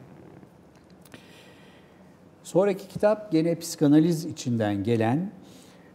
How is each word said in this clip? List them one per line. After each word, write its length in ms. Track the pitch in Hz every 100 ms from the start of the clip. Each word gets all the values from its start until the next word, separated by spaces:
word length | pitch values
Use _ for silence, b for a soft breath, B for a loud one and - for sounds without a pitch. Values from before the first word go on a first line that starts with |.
| - - - - - - - - - - - B B B B B B B B B B B - -
Sonraki 440 | - 165 202 190 -
kitap 440 | - 208 214 -
gene 240 | 160 165 165
psikanaliz 720 | - - 147 147 160 160 165
içinden 580 | 120 135 117 104 101
gelen, 480 | 98 117 110 139 196 - B B B B B